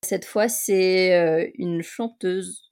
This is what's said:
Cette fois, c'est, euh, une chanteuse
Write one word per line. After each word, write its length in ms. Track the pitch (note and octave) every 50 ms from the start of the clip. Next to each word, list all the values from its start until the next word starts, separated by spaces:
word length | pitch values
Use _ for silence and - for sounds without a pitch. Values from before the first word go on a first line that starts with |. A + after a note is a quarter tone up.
| -
Cette 220 | - G3+ F#3 -
fois, 220 | - - G#3+ G#3 A#3+
c'est, 680 | A#3+ - - - G3 F#3+ F#3 F#3 F#3 F#3 F#3 F#3 F3+
euh, 340 | F3 E3+ E3 D#3+ D#3+ F3 - -
une 260 | - F3+ F3 E3+ E3
chanteuse 800 | E3+ - - - A#3 A3+ A#3 _ - F#3 F3+ F#3+ F#3 F3+ F#3+ - _ _